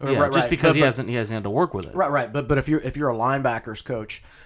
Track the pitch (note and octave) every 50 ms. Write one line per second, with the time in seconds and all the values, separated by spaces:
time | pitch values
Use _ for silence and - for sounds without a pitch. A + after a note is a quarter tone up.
0 | C#3+ C3+ C3+ A2+ C#3+ C#3 C3+ C#3 A#2+ A#2+ E3+ - D#3+ E3 C#3+ D3+ D3 C3 A2+ C3+
1 | A2+ G#2+ B2 A#2+ A2 G#2 A2+ G#2+ G2+ G2+ G#2+ C#3+ F3+ - - G2 E2+ - - F#3
2 | F3+ C#3+ C#3+ C3+ A#2+ G#2+ A2+ C#3+ C#3 - D3 C3+ C3 D3 D#3 D3+ - C3 B2+ C#3+
3 | D3 C3 A#2 A2 A#2 C3 C#3 C#3 C3 B2 A2+ A#2 - A2+ A2 - - - B2+ A2
4 | G#2+ - - - - - - - -